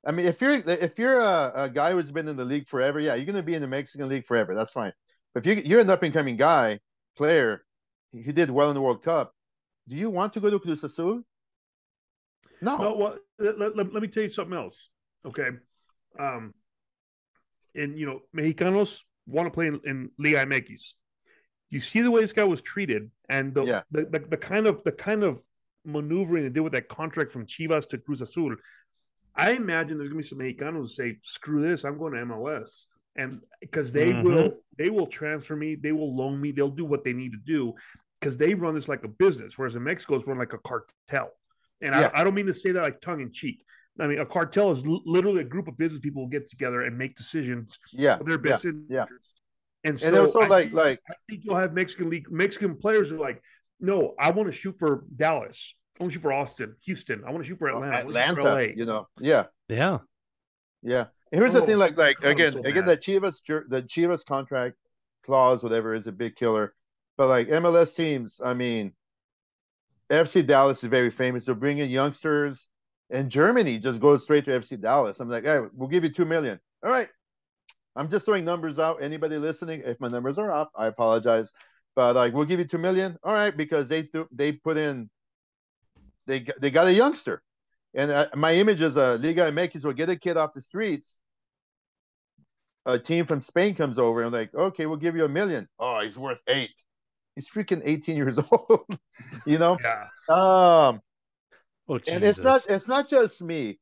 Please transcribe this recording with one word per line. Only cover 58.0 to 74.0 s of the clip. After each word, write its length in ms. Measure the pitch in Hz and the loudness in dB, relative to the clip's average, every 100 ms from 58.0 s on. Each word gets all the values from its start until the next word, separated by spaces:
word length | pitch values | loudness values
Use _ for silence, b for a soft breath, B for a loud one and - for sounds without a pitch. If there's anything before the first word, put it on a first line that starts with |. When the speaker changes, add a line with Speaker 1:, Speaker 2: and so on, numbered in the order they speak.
Speaker 2:
wanna 140 | 127 123 | -2 0
shoot 160 | 139 | 0
for 60 | 170 | 2
Speaker 1:
Atlanta, 100 | 135 | 2
Speaker 2:
L 80 | 110 | 2
A." 160 | 117 113 | 0 -2
Speaker 1:
you 80 | |
know, 240 | 117 107 98 _ | -4 -4 -8 _
yeah. 260 | 139 139 - _ - | 2 2 2 _ -6
Speaker 3:
Yeah. 300 | 113 175 151 _ _ _ _ _ _ _ _ | 0 0 -2 _ _ _ _ _ _ _ _
Speaker 1:
Yeah. 240 | 117 123 110 _ _ | -2 -2 -2 _ _
And 100 | 170 | 2
here's 120 | 240 | 4
the 100 | 247 | 6
Speaker 2:
Oh, 40 | 214 | 4
Speaker 1:
thing, 100 | 208 | 4
like, 200 | 180 151 | 4 4
like, 280 | 151 135 | 4 4
Speaker 2:
I'm 80 | 143 | 2
Speaker 1:
again, 200 | 147 160 | 4 2
Speaker 2:
so 40 | 131 | 2
Speaker 1:
again, 260 | 127 180 185 | -2 0 2
Speaker 2:
mad. 0 | |
Speaker 1:
the 100 | 160 | 2
Chivas 460 | - 196 190 - | 2 0 0 -6
jer-, 220 | - 156 127 | -6 -6 -2
the 140 | 131 | -6
Chivas 420 | 123 - 170 170 | -4 0 0 0
contract 520 | - 139 131 135 123 - _ _ _ _ | -2 -6 -2 -4 -4 -8 _ _ _ _
clause, 380 | - 135 127 123 | 0 4 6 4
whatever, 320 | 117 113 110 | 0 -2 0
is 120 | 110 107 | -4 -6
a 40 | |
big 220 | 98 117 - | -8 -8 -2
killer. 380 | 117 107 104 _ _ _ _ - | 0 2 -2 _ _ _ _ 0
But, 120 | 135 | 4
like, 200 | 127 117 | 4 2
M 160 | 156 | 2
L 120 | 175 170 | 4 6
S 180 | 156 | 4
teams, 460 | - 160 139 113 - | 2 -2 -2 -6 -8
I 100 | 123 | -4
mean, 380 | 123 123 117 98 _ _ _ _ _ _ _ _ _ _ _ _ | -2 -2 -2 -4 _ _ _ _ _ _ _ _ _ _ _ _
F 180 | 147 165 | 2 4
C 140 | 185 | 2
Dallas 400 | 143 139 139 131 | 6 6 6 2
is 60 | 117 | 0
very 220 | 127 123 | 2 2
famous. 340 | - 127 123 | 0 -2 -2
They're 100 | 131 | -4
bringing 360 | 110 139 143 139 | -2 -2 -2 -2
youngsters, 800 | 131 143 147 160 147 143 131 - _ _ _ _ | 0 -2 -2 -2 0 -2 -6 -20 _ _ _ _
and 200 | 131 135 | -6 -2
Germany 480 | 135 175 247 175 113 | 4 4 4 2 0
just 220 | 123 117 | -4 4